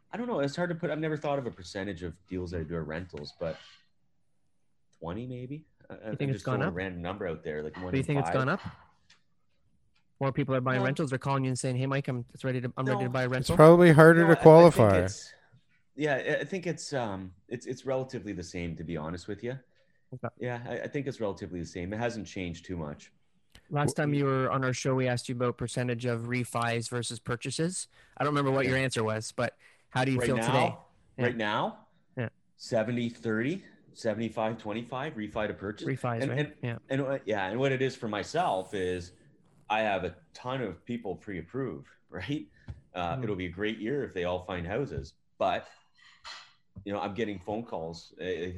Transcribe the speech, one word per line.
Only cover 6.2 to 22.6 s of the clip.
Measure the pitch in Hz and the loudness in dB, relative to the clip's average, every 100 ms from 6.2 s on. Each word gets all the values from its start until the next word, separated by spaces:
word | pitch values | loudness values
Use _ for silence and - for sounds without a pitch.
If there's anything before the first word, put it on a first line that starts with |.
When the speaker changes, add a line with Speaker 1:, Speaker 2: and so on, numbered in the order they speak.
Speaker 1:
I | |
Speaker 2:
it's | 139 | -2
Speaker 1:
just | 131 - | -2 -2
Speaker 2:
gone | 123 | -2
Speaker 1:
throwing | 156 | -2
Speaker 2:
up? | |
Speaker 1:
a | 92 | -2
random | 95 90 | -6 -6
number | 87 101 95 | -6 -6 -6
out | 80 | -6
there, | 82 76 | -6 -6
like, | 78 78 | -8 -8
one | 90 | -4
Speaker 2:
Do | 135 | -2
you | |
Speaker 1:
in | 131 | 0
Speaker 2:
think | 147 | 0
it's | 139 | 0
Speaker 1:
five. | |
Speaker 2:
gone | 95 131 | 0 0
up? | 185 - - - _ _ - _ _ _ _ _ _ _ _ _ _ | -2 -6 -16 -20 _ _ -20 _ _ _ _ _ _ _ _ _ _
More | 135 | -4
people | 131 135 | -2 0
are | 131 | 0
buying | 127 127 | 0 0
Speaker 1:
No. | 127 | 0
Speaker 2:
rentals. | 139 156 | 0 -2
They're | 127 | -2
calling | 139 135 | -2 0
you | 131 | 0
and | 127 | -2
saying, | 135 127 | -2 -2
"Hey, | 135 | 0
Mike, | 139 143 | -2 -2
I'm, | 123 120 | -6 -6
it's | - | -8
ready | 131 127 | -4 -2
to, | 123 - | -4 -2
I'm | 131 | 0
ready | 127 | 0
to | 127 | 0
Speaker 1:
No. | |
Speaker 2:
buy | 127 | 0
a | 127 | 0
Speaker 3:
It's | |
Speaker 2:
rental." | 127 131 165 | -2 0 10
Speaker 3:
probably | 156 175 175 | 12 12 10
harder | 156 160 165 | 12 12 10
Speaker 1:
No, | 165 | 8
Speaker 3:
to | |
Speaker 1:
I, | |
I | 170 | 10
think | |
Speaker 3:
qualify. | 160 160 170 143 110 95 | 12 12 12 10 8 8
Speaker 1:
it's, | 90 - - - _ - _ _ _ - | 4 -2 -14 -20 _ -20 _ _ _ -4
yeah, | 151 | 0
I, | 135 117 151 | 0 0 -2
I | |
think | 143 196 175 | -2 -4 -4
it's, | 156 - | -6 -6
um, | 139 113 95 95 90 - | -4 -4 -6 -10 -16 -12
it's, | 117 - | -12 -8
it's | 135 | -8
relatively | 127 131 131 120 98 | -4 -4 -4 -8 -8
the | 90 | -8
same, | 85 92 85 82 | -8 -6 -6 -8
to | |
be | 82 82 | -8 -6
honest | 78 87 - | -6 -8 -10
with | 101 | -8
you. | 120 131 - _ _ _ _ | -8 -10 -14 _ _ _ _
Speaker 2:
Okay. | 127 117 - | -12 -12 -8
Speaker 1:
Yeah, | 123 120 120 | -8 -6 -6
I, | 120 | -8
I | - | -6
think | 147 139 | -6 -6
it's | 120 | -6
relatively | 107 92 95 87 | -6 -6 -8 -8
the | 82 | -8
same. | 95 90 | -8 -6
It | 107 | -4
hasn't | 120 110 90 | -4 -4 -10
changed | 101 90 85 | -8 -8 -8